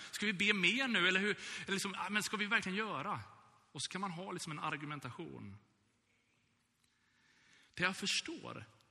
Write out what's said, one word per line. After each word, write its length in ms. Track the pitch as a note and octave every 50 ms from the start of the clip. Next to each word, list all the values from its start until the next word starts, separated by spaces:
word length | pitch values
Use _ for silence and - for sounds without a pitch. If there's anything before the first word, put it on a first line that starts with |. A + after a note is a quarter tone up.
| - -
ska 140 | - - G#3
vi 80 | G#3 G3+
be 200 | E3 G3+ G#3 G#3
mer 340 | G3 F3 F3 G#3+ C4 C4+
nu? 200 | B3 A3+ F#3 F3
Eller 120 | F#3 F#3 F#3+
hur? 180 | G3+ G#3 F#3+ - - - - -
Eller 120 | - - G3
liksom, 200 | F#3+ - G3+ F#3
ja, 160 | - - F#3+
men 140 | G#3 G#3 -
ska 140 | - -
vi 80 | G3+ G#3
verkligen 320 | G3+ A#3 G#3+ - F#3+ F#3
göra? 440 | G#3 A3 G#3 E3+ C3 C#3+ G3+ F#3 A#2 G#2 - - - - - - _ _ _
Och 120 | - D3 -
så 80 | -
kan 100 | - F#3
man 100 | G3+ F#3+
ha 200 | E3 E3+ F#3+ G3+
liksom 200 | F#3 D#3+ - E3+
en 80 | D3+ D3+
argumentation. 1000 | - D3+ D#3 D3 D3+ D3 D3+ C#3+ - B2 - - E3 D3 C3 A#2+ G#2+ G2+ G2 G#2+ _ _ _ _ _ _ _ _ _ _ _ _ _ _ _ _ _ _ _ _ _ _ _ _ _ _ _ _ _ _ _ _ _ _ _ _ _ _ - - - - -
Det 100 | - F3+
jag 140 | F#3 G3
förstår 680 | - G3+ F#3 - - - - E4+ C#4+ - - A2+ A2+ A2 - - - _ _